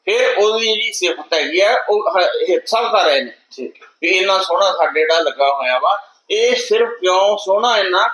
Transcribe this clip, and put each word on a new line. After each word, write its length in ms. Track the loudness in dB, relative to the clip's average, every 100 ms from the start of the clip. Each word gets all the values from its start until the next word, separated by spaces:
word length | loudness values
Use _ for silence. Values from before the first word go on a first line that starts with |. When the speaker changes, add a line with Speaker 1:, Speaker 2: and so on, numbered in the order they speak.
| -4
Speaker 1:
ਫਿਰ 300 | 0 0 2
ਉਹਦੀ 300 | 0 0 -2
ਜਿਹੜੀ 240 | -2 -4
ਸਿਫਤ 400 | -4 -4 -4 -4
ਹੈਗੀ 260 | -2 0 2
ਆ, 260 | 2 2 0
ਉਹ 200 | -2 0
ਹ-, 360 | 0 0 0 -2
ਹਿੱਤ 180 | -2 0
ਸਾਹਿਬ 240 | -2 0
ਕਰ 140 | 2 2
ਰਹੇ 160 | 2
ਨੇ 100 | -2 -12 _ -16
Speaker 2:
ਠੀਕ। 300 | -16 -16 -20 -8
Speaker 1:
ਵੀ 60 | -2
ਇੰਨਾ 320 | 0 2 0
ਸੋਹਣਾ 320 | 0 0 0
ਸਾਡੇ 280 | 2 0 0
ਜਿਹੜਾ 200 | 2 2
ਲੱਗਾ 340 | 0 0 0
ਹੋਇਆ 260 | 0 -2 0
ਵਾ। 240 | 0 -2 -6 _ -4
ਇਹ 260 | 0 0 0
ਸਿਰਫ 340 | 0 0 0
ਕਿਉਂ 480 | -2 0 2 2 0
ਸੋਹਣਾ 400 | 0 0 2 0
ਇੰਨਾ 320 | 0 0 -2